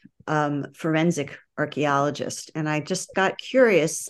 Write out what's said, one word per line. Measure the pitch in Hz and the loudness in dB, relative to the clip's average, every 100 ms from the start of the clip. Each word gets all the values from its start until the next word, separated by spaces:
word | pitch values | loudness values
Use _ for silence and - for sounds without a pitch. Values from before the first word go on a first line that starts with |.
| - _ - | -20 _ -2
um, | 151 147 143 139 - | 0 0 -2 -6 -6
forensic | 165 156 170 165 135 - _ - | -2 2 2 0 -6 -12 _ -6
archaeologist. | 147 - 147 139 147 139 - - - | -4 0 2 2 2 -2 -6 -8 -10
And | 156 151 | -6 -2
I | 151 | -2
just | 147 185 - 196 | -2 -6 -4 0
got | 190 - | 0 -2
curious | - 262 233 170 160 - | -2 4 6 6 2 -2